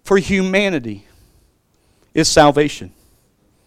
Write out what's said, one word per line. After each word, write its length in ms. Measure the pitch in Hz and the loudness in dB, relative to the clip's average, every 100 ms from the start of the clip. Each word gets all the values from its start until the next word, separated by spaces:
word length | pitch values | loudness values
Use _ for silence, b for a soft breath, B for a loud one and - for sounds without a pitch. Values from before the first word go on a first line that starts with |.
| - | -2
for 140 | 196 | 0
humanity 840 | - 196 185 190 202 160 117 104 - _ _ _ _ _ _ _ _ _ _ | 0 -2 0 -2 -2 -4 -6 -14 -18 _ _ _ _ _ _ _ _ _ _
is 160 | - 160 | -2 2
salvation. 640 | 170 147 143 151 - 92 - _ _ _ _ _ _ | 4 4 4 -2 -4 -16 -20 _ _ _ _ _ _